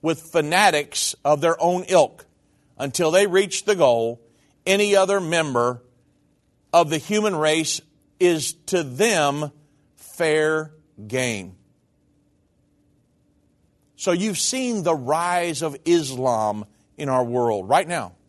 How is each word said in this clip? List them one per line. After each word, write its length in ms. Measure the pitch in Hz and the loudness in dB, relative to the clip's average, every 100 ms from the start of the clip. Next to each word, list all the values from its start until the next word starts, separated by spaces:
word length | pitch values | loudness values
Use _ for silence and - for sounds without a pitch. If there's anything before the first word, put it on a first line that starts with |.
with 180 | 160 156 | -2 -4
fanatics 920 | - 170 147 175 202 151 147 - - - | -2 -2 0 4 4 2 -4 -6 -6 -4
of 160 | 143 151 | 0 2
their 200 | 165 170 | 2 0
own 220 | 170 180 | 0 -2
ilk. 420 | 185 180 139 - - _ _ _ _ - | 2 4 4 -2 -20 _ _ _ _ -10
Until 360 | 139 123 165 | -8 -2 2
they 160 | 175 202 | 4 4
reach 360 | 185 196 - | 2 0 -4
the 120 | - 196 | -2 2
goal, 440 | 139 117 113 120 _ _ _ _ - | 4 4 0 -6 _ _ _ _ 0
any 300 | 196 208 196 | 2 4 4
other 240 | 190 202 | 4 0
member 600 | 170 170 156 123 120 123 _ _ _ _ _ _ _ _ _ | 0 -2 0 0 0 -2 _ _ _ _ _ _ _ _ _
of 180 | 170 160 | 2 2
the 80 | 156 | -2
human 380 | 151 208 214 170 | -2 -2 0 0
race 440 | 156 160 156 - _ _ _ _ | 0 0 -2 -6 _ _ _ _
is 360 | 180 160 131 - - | 2 2 -4 -10 -4
to 160 | 180 | -4
them 680 | 147 123 220 190 143 143 151 _ _ _ _ | -4 -2 0 2 0 0 -8 _ _ _ _
fair 760 | _ - - 165 156 156 156 156 - _ - 104 | _ -20 -4 0 2 0 -2 -6 -16 _ -20 -8
game. 480 | 127 127 107 90 95 _ _ _ _ _ _ _ _ _ _ _ _ _ _ _ _ _ _ _ _ _ _ _ | -4 -4 -4 -10 -18 _ _ _ _ _ _ _ _ _ _ _ _ _ _ _ _ _ _ _ _ _ _ _
So 160 | _ - | _ -2
you've 280 | 175 214 170 | 0 -2 -4
seen 440 | - 262 254 220 | -4 -4 -4 -2
the 120 | 165 | -2
rise 680 | 156 123 156 175 175 175 143 | -2 -2 -2 0 -2 -2 -4
of 140 | 160 139 | -8 -6
Islam 800 | 160 170 139 127 131 113 107 104 101 _ _ - | 0 0 0 -4 -2 0 -2 -4 -10 _ _ -10
in 120 | 147 | -2
our 140 | 131 | 0
world 460 | 120 123 117 104 95 | 0 0 0 0 2
right 180 | 151 165 | 0 0
now. 300 | 175 95 _ | -6 -8 _